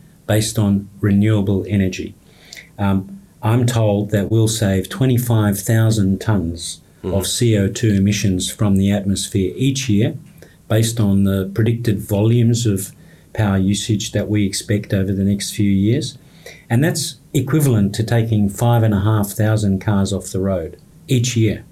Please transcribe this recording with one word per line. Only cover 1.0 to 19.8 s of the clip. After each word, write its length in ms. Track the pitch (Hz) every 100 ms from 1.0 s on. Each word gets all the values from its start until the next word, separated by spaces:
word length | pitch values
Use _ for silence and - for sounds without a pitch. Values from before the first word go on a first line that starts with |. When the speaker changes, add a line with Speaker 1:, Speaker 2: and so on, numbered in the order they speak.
| 104 101 104 107 95 98 -
Speaker 1:
energy. 480 | 101 95 90 82 - - - - - - -
Um, 400 | 101 98 - - - _
I'm 220 | 113 120 120
told 440 | 117 110 101 104
that 200 | 104 95
we'll 160 | 110 107
save 420 | - 101 95 92
twenty-five 720 | - 131 120 127 113 104 101
thousand 600 | - 113 113 113 95 95
tonnes 580 | - 101 82 82 - - - -
Speaker 2:
Mm. 140 | 95 95
Speaker 1:
of 80 | 92
C 320 | - 120 107
O 100 | 98
two 220 | - 113
emissions 580 | 101 98 107 101 90 92
from 240 | - 107 98
the 160 | 98
atmosphere 600 | 101 98 92 - 107 92 -
each 340 | 135 135 -
year, 260 | 104 135 160 - - - - -
based 300 | 110 110 -
on 240 | 101 98
the 260 | 98 98 95
predicted 480 | - 110 117 117 98
volumes 680 | - 101 110 120 117 117 113
of 240 | 95 98 - - - -
power 240 | - 104 98
usage 540 | 95 104 - 104 -
that 180 | 107 98
we 160 | 107 101
expect 480 | 95 - 104 -
over 180 | 101 95
the 120 | 95
next 320 | 98 101 - -
few 160 | 104
years. 480 | 98 101 127 - - - - - - -
And 140 | 117
that's 320 | 156 175 - - -
equivalent 640 | 131 117 156 139 113 98 -
to 80 |
taking 460 | 113 117 113 107 101
five 340 | 101 120 120
and 100 | 110
a 60 | 104
half 320 | 101 110 98
thousand 480 | - 107 110 104
cars 340 | 95